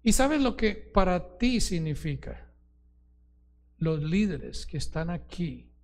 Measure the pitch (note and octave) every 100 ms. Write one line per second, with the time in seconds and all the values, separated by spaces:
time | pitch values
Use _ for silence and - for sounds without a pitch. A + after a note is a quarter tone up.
0 | A3 G#3 C4+ D4+ B3+ - G#3+ - - -
1 | F#3 F3+ F3+ - B3 A#3 - F3 D#3+ D3
2 | D#3 C3+ - - - _ _ _ _ _
3 | _ _ _ _ _ _ _ _ D#3+ D#3
4 | D3+ F#3 G#3 D#3 B2 - - D3+ - D#3+
5 | E3 E3+ - - E3+ B2 - _